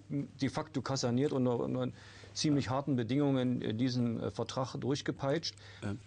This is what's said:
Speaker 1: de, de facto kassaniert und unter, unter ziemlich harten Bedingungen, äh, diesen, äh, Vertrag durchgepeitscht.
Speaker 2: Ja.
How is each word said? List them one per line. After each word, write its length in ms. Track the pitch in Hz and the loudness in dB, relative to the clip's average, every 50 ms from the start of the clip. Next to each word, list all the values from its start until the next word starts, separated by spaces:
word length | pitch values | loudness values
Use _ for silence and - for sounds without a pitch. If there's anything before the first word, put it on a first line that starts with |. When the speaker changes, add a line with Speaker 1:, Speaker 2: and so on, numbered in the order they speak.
| - - | -4 -4
Speaker 1:
de, 160 | 147 143 139 - - - | -4 -4 -4 -6 -4 -2
de 80 | 139 127 | -2 0
facto 320 | - 156 151 - - 139 | 0 -2 -4 -2 -4 -4
kassaniert 500 | 113 - 135 127 - 120 117 127 143 151 | -2 -2 -2 0 0 2 2 2 2 2
und 140 | 147 135 123 | 2 2 2
unter, 180 | 123 120 120 - | 2 2 2 0
unter 280 | - 127 127 123 127 - - - - - - - - - | 0 0 -2 -2 -2 -4 -8 -14 -20 -20 -20 -20 -12 -6
ziemlich 380 | - - 156 147 139 117 104 | -2 2 4 4 4 2 2
harten 240 | 131 135 143 156 139 | 0 0 2 2 2
Bedingungen, 680 | 123 120 110 127 143 147 143 135 131 123 127 123 123 | 2 2 2 2 4 4 4 4 4 4 2 2 0
äh, 120 | - 120 110 | 0 -2 0
diesen, 440 | 110 127 131 123 123 120 120 113 117 | 2 2 2 2 2 2 2 0 0
äh, 120 | 117 110 | -2 -2
Vertrag 460 | - - 117 - - 131 131 123 - 139 | -2 -2 -4 -2 -2 -2 -2 -2 -4 -4
durchgepeitscht. 760 | 120 120 143 135 - - 135 - - 135 143 165 165 - - - - - - - - | -2 -2 -2 0 -2 -4 -4 -2 0 0 0 0 -2 -4 -8 -10 -16 -18 -16 -8 -6
Speaker 2:
Ja. 120 | 104 101 - - | -6 -6 -6 -6